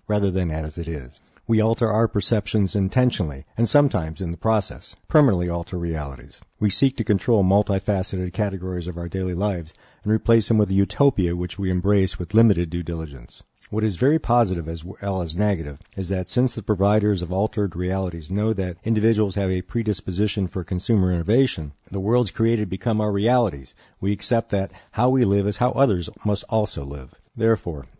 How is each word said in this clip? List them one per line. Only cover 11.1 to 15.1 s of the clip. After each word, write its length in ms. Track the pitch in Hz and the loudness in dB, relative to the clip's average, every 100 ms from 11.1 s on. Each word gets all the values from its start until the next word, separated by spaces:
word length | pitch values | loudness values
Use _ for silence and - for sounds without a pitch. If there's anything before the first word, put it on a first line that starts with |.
| - 87 87 | 4 0 0
which 240 | 90 - | -4 -4
we 100 | 95 | -2
embrace 480 | 90 98 104 95 - | 0 2 2 2 -2
with 160 | 87 | 0
limited 380 | 107 113 87 85 | 4 6 4 0
due 100 | 85 | -4
diligence. 640 | 82 82 78 67 60 - - _ - | -4 -6 -6 -10 -14 -20 -20 _ -8
What 140 | 104 | -2
is 120 | 107 87 | -2 0
very 240 | 131 156 | 2 2
positive 480 | - 120 104 87 80 | 2 2 2 0 -4
as 180 | 82 87 | -8 -8
well 380 | - 101 | -8 -4